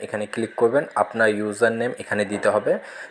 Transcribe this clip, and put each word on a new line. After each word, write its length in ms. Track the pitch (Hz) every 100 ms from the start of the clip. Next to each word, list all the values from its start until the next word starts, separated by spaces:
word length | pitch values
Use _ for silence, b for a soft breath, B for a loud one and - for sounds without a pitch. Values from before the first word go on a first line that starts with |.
এখানে 240 | 107 107 104
ক্লিক 300 | - 113 -
করবেন। 300 | 117 135 160 -
আপনার 340 | 104 113 113
ইউজার 420 | 104 107 104 117
নেম 200 | 113 120 -
এখানে 260 | - 104 101
দিতে 240 | 104 107
হবে। 280 | 104 107 202 B B B